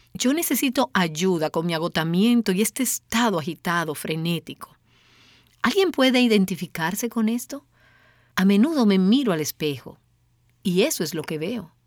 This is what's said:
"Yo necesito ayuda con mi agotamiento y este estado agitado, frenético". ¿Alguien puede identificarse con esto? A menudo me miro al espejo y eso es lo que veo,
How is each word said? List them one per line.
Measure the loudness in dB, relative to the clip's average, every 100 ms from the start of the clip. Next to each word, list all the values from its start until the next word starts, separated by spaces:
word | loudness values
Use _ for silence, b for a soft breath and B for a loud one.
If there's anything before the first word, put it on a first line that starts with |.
| b
"Yo | -4 -2
necesito | 0 -2 -2 0 0 0
ayuda | 0 -2 0 0 0 -2
con | -2 -2
mi |
agotamiento | -2 -2 -2 0 2 2 2 2
y | 0
este | -2 -2
estado | -4 -6 -4 0 0 0
agitado, | -4 -6 -4 -2 -4 -6
frenético". | -6 -4 -4 -4 -6 -16 -20 _ b b b b b b b _
¿Alguien | 0 2 2
puede | 2 2 4
identificarse | 4 4 2 -2 -8 -6 -4 -4 -4
con | -2 -2
esto? | -2 -6 -14 -18 b b b b b b 0
A | 4
menudo | 4 4 4 4
me | 4
miro | 4 4 2
al | -2
espejo | -4 -4 -4 -4 -10 -20 _ _ _ _ _ _
y | -2 2
eso | 2 0
es | -4
lo | -6
que | -6 -6
veo, | -6 -8 -12 _